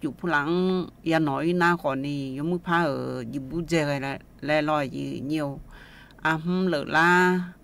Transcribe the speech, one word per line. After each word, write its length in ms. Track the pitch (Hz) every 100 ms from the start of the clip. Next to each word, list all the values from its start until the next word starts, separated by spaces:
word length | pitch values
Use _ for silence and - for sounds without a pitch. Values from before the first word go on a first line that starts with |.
chụp 140 | 151 -
phụ 80 | 180
lắng, 560 | 151 143 175 185 185 170 - -
ya 60 | 160
nói 340 | 156 135 156
na 240 | 180 170 170
cỏ 120 | 151
ni, 420 | 135 143 143 135 131
yo 80 |
mu 140 | 151 175
pha 180 | 175 170
ở 420 | 165 131 127 127 117
dì 60 | 135
bút 240 | 131 160 156
dê 320 | 165 147 139
là 180 | 135 135 - -
lẽ 220 | 139 151
lo 180 | 151 151
gì 420 | 139 135 139 135 131
nhiều. 340 | 156 143 139 - - - - - -
À 100 | 156
hum 340 | 160 165 185 185
lỡ 180 | 156 -
la 540 | 156 170 180 180 185 180 -